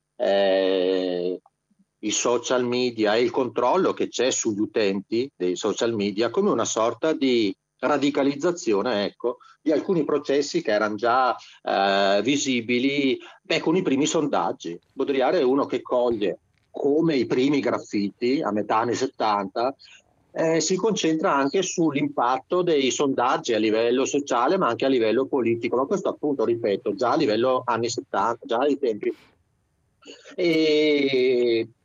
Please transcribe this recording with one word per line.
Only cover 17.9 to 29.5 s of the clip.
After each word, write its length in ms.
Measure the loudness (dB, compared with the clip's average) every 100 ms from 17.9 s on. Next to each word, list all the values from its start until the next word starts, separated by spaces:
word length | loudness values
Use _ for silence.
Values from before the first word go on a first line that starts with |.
| -4 -4 -2 -2 0
a 80 | 0
metà 280 | -2 0 0
anni 160 | 0
settanta, 800 | -2 -2 -2 0 0 -2 -4 -4 -4 -18 -20 _ _ _
eh, 280 | -4 0 0
si 160 | 0 0
concentra 560 | 0 0 0 0 2
anche 300 | 2 0 0
sull'impatto 1000 | -2 0 0 0 -2 0 0 0 0 0
dei 280 | 2 2 2
sondaggi 640 | 0 0 2 0 0 0
a 40 | 0
livello 460 | 2 2 2 2
sociale, 520 | 0 -2 -2 0 2 2
ma 80 | 0
anche 160 | 0
a 40 | 0
livello 380 | 2 2 0 0
politico. 500 | 0 0 -2 -2 -2
Ma 100 | 0
questo 220 | 0 0
appunto, 360 | -2 -2 0
ripeto, 500 | 0 0 0 -2 -2
già 180 | -2 0
a 40 | 2
livello 460 | 2 2 2 0
anni 240 | 0 -2 -2
settanta, 560 | -6 -6 -2 -2 -2
già 140 | -4 0
ai 200 | 0 0
tempi. 360 | -2 -2 -4 -6 -12 _ _